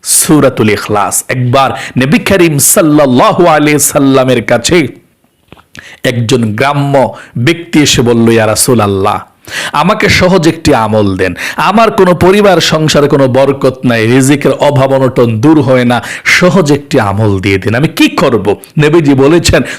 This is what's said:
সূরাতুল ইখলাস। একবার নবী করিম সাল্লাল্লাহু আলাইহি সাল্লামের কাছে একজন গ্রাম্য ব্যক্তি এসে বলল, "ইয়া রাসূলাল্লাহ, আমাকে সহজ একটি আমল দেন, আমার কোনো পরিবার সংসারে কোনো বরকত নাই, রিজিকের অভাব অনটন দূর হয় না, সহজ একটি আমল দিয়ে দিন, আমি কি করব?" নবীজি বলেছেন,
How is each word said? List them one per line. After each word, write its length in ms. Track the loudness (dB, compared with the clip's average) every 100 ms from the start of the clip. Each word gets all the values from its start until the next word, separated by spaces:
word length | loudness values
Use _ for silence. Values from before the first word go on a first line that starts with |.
সূরাতুল 680 | -4 -4 0 2 2 0 -2
ইখলাস। 540 | -2 -2 -2 -2 -4 -6
একবার 420 | -4 -2 0 0 -4 -8 -4
নবী 200 | 0 0
করিম 400 | 0 0 2 0
সাল্লাল্লাহু 880 | -2 0 2 2 2 2 2 2 2
আলাইহি 320 | 2 2 0
সাল্লামের 640 | -2 0 2 2 2 0
কাছে 440 | 0 -2 0 -2 -2 -8 _ _ _ _ _ -20 _ -20 -20 -8
একজন 400 | -4 -4 -2 -2
গ্রাম্য 720 | -2 -2 -2 -2 0 0 0 -4 -14 -4
ব্যক্তি 440 | -2 -2 -2 0
এসে 200 | 0 2
বলল, 300 | 2 2 2
"ইয়া 140 | 2 0
রাসূলাল্লাহ, 760 | -2 0 0 0 -2 -2 -4 -8 _ -16 -12 -6
আমাকে 360 | -2 -2 0 0
সহজ 400 | 0 2 2 0
একটি 260 | -2 0
আমল 420 | 0 0 0 0 -2
দেন, 180 | -4 -6 -10 -4
আমার 340 | -2 2 0
কোনো 240 | 2 2
পরিবার 460 | 2 2 2 2 2
সংসারে 480 | 0 -2 0 0 0
কোনো 200 | 2 2
বরকত 520 | 2 0 0 -2 -2
নাই, 220 | -2 0 2
রিজিকের 460 | 2 2 0 0
অভাব 400 | 0 0 0 0
অনটন 480 | 0 0 0 0 0
দূর 200 | 2 2
হয় 240 | 2 2
না, 180 | 2 -2 -4 -10
সহজ 480 | -2 0 2 2 0
একটি 280 | -2 0 -2
আমল 400 | -2 -2 -2 -2
দিয়ে 180 | -2 -2
দিন, 160 | -2
আমি 140 | -2 -2
কি 200 | -2 -2
করব?" 480 | 0 0 0 -2 -4 -4 -2
নবীজি 360 | 2 2 2
বলেছেন, 480 | 2 2 2 2 -2 -2